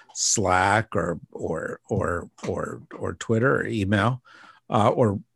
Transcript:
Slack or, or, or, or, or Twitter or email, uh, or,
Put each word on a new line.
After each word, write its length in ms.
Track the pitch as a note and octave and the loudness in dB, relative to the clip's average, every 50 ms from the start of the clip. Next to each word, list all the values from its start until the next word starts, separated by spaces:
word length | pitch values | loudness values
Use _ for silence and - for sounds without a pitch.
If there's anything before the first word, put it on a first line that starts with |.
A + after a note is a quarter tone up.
| - _ - | -20 _ -8
Slack 840 | - - - - - G2 F2+ F2+ F#2 F#2 G2 G2+ G#2+ A2 - - | -4 -2 0 0 0 2 4 4 4 4 4 4 2 0 0 -2
or, 240 | G2+ E2+ F2 E2+ D2+ - - | -2 -2 -2 -4 -6 -8 -14
or, 480 | - - - E2+ E2 D#2 - - - - _ - | -12 -8 -6 -6 -6 -6 -6 -8 -10 -10 _ -4
or, 400 | A#2 F#2+ F2 E2+ F2 E2+ - - _ - - - | -4 -2 -2 -2 -2 -4 -6 -10 _ -12 -8 -6
or, 340 | - - D#2 - - - - - - - | -4 -4 -6 -8 -8 -12 -14 -16 -14 -10
or 160 | - G2 F2+ | -8 -8 -8
Twitter 480 | - - - A2+ A2 A#2 C#3 C#3+ - | -8 -2 0 0 2 2 2 2 0
or 40 | F#2 | -2
email, 560 | G2+ A#2 A2 G2 F#2+ G#2+ G2+ G2 A#2 C3 B2 _ - - - - - - _ _ - | -2 -2 -2 0 2 2 2 2 2 0 -2 _ -16 -20 -20 -20 -20 -20 _ _ -2
uh, 200 | - A#2 G#2 A2+ | 0 2 4 4
or, 300 | - - B2+ G#2+ F#2+ - - _ - | 4 4 2 2 2 -2 -6 _ -20